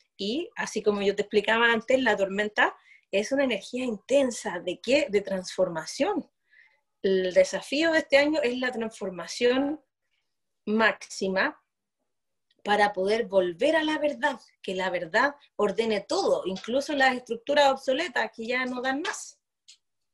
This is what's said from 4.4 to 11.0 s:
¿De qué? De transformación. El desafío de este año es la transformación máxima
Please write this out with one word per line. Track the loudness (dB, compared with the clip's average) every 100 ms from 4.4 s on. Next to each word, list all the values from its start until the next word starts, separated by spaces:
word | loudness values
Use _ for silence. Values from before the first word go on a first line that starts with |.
| -6 -6
¿De | -6 -6
qué? | 0 2 2
De | 0
transformación. | -2 -6 -4 -2 -2 -2 -6 -2 -2 -2 -6 _ _ _ _ _ _ _
El | 0 0 2
desafío | 4 4 2 -4 0 2
de | 2
este | 4 4
año | 4 2
es | 0 -2
la | -4
transformación | -4 -6 -8 -10 -10 -10 0 2 2 0 -4 _ _ _ _ _ _ _ _ -2
máxima | 2 2 0